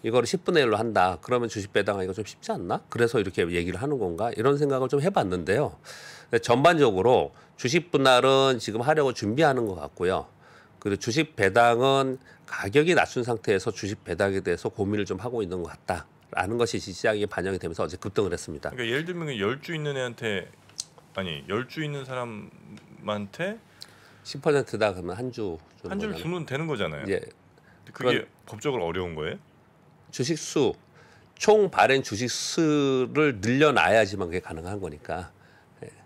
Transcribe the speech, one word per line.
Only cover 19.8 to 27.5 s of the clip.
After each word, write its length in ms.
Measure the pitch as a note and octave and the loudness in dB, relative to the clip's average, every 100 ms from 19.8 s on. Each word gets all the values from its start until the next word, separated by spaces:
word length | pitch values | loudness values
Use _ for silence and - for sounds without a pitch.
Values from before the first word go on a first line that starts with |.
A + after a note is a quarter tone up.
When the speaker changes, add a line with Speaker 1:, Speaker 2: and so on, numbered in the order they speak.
| D3 C#3 | -6 -4
Speaker 2:
애한테, 540 | B2+ A#2 A2+ F#2+ - - - - - - _ | -6 -6 -4 -4 -6 -18 -20 -16 -16 -16 _
아니, 320 | - F#2 D2 C#2 | -8 -6 -8 -6
열 200 | G#2 C3 | -6 -6
주 160 | - | -8
있는 220 | D3+ C#3+ C3 | -8 -8 -8
사람한테 1500 | B2+ A#2+ G#2+ G#2 - - G#2 - - G2+ G#2 G2+ - F3+ A3+ _ - - - - - | -8 -8 -10 -16 -20 -20 -20 -20 -12 -6 -6 -6 -8 -8 -8 _ -20 -20 -20 -20 -20
Speaker 1:
십 180 | - C#3+ | -14 -4
퍼센트다 520 | D#3+ C#3+ B2 G#2+ G#2+ | 2 2 0 0 0
그러면 240 | F#2 F2 F2+ | 0 -8 -8
한 140 | B2+ | -8
주 260 | A#2 G2+ D#2+ - - | -6 -6 -8 -14 -16
주는 100 | F#2 | -10
Speaker 2:
한 80 | G3 | -6
주를 140 | G#3+ | -6
Speaker 1:
거잖아요. 100 | - | -6
Speaker 2:
주면 220 | D#3+ F3+ D3 | -6 -6 -6
되는 220 | C3+ D#3+ | -6 -4
거잖아요. 380 | B2+ F2 D2 D2+ | -4 -4 -4 -4
Speaker 1:
예. 100 | F#2+ | -4
Speaker 2:
근데 720 | - - _ | -6 -20 _